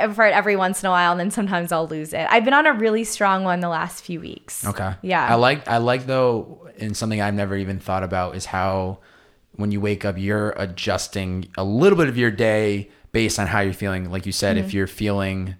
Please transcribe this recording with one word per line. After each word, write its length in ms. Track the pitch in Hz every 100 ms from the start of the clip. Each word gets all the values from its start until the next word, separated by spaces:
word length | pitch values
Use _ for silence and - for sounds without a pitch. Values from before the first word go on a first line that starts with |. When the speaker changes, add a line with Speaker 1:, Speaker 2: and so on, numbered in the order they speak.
| 220
Speaker 1:
for 140 | 208 214
it 60 |
every 220 | 185 202 196
once 260 | 185 196
in 60 | 190
a 20 |
while, 220 | 180 175
and 80 | 175
then 100 | 190
sometimes 400 | 226 196 180 170
I'll 160 | 165 165
lose 260 | 156 156
it. 140 | - 160
I've 140 | 233
been 80 | 233
on 120 | 285 311
a 60 |
really 320 | 226 220 220
strong 400 | 220 - 196 190
one 160 | 190 175
the 80 | 175
last 340 | 165 170 -
few 160 | - 165
weeks. 480 | - - - - 110
Speaker 2:
Okay. 280 | - 95 92
Speaker 1:
Yeah. 220 | 185 170
Speaker 2:
I 120 | 123 117
like, 320 | 123 147 -
I 80 | 117
like, 300 | 120 131 131
though, 640 | 131 127 113 - - - -
and 160 | 107 101
something 240 | 110 107
I've 140 | 101
never 220 | 101 101 98
even 220 | 95 95
thought 240 | - 92
about 320 | 92 92 90
is 120 | 92 -
how 520 | 95 95 95 92 95 - - _ _ _
when 160 | - 104
you 100 | 101
wake 240 | 104 101
up, 140 | 101 92
you're 320 | 98 90 104 -
adjusting 920 | 95 90 104 92 - 101 92 92 87 -
a 60 |
little 340 | 98 110 196 175
bit 120 | 143
of 100 | 123
your 140 | 120
day 580 | 101 113 107 107 101 98 _ -
based 260 | 113 107 -
on 80 | 92
how 140 | 104
you're 120 | 98
feeling. 380 | 95 101 92 90
Like 160 | 92 98
you 60 |
said, 240 | 90 101 107
if 100 | 95
Speaker 1:
Mm-hmm. 100 | 98
Speaker 2:
you're 80 | 92
feeling, 640 | - 104 101 95 95 92